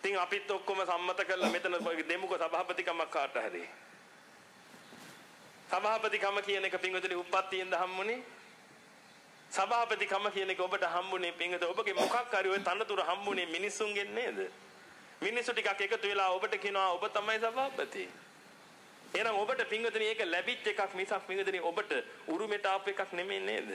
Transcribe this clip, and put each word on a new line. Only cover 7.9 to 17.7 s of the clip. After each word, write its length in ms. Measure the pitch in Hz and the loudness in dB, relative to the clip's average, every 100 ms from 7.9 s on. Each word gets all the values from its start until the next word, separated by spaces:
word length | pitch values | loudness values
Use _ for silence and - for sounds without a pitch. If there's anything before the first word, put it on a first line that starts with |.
| 185 202 247 254 - - - - - - - - - - - - | 0 -2 -2 -6 -18 -20 -20 -20 -20 -20 -20 -20 -20 -20 -20 -6
සභාපතිකම 760 | - 196 233 233 220 202 196 208 | 0 4 4 4 2 2 0 0
කියන 220 | 196 190 | 0 -2
එක 100 | 185 | 0
ඔබට 240 | 185 196 180 | 0 2 2
හම්බුනේ 460 | 170 185 190 175 | 0 0 -2 -2
පින්වතුනි 400 | 170 170 175 175 | -2 -2 0 0
ඔබගේ 220 | 165 214 | 0 0
මොකක් 220 | 196 190 233 240 | 2 2 2 2
හරි 180 | 202 190 | 0 2
ඔය 100 | 196 | 2
තනතුර 400 | 196 190 220 196 | 2 0 0 0
හම්බුනේ 440 | 165 185 202 190 170 | 0 0 0 -2 -2
මිනිස්සුන්ගෙන් 680 | 165 202 202 214 202 196 214 | -2 -2 -2 -2 -2 -2 -2
නේද? 360 | 240 208 190 - - - - - - - | -2 -2 -6 -8 -20 -20 -20 -20 -20 -4
මිනිස්සු 360 | 175 240 240 | -2 0 0
ටිකක් 280 | 233 208 202 | 0 0 2
එකතු 260 | 196 214 202 | 2 2 2
වෙලා 220 | 202 190 | 4 4
ඔබට 260 | 185 214 214 | 4 2 0
කියනවා 340 | 202 196 190 | 0 2 4
ඔබ 160 | 175 208 | 2 0
තමයි 320 | 208 208 220 | 0 0 2
සභාපති. 720 | 226 247 269 | 2 0 -2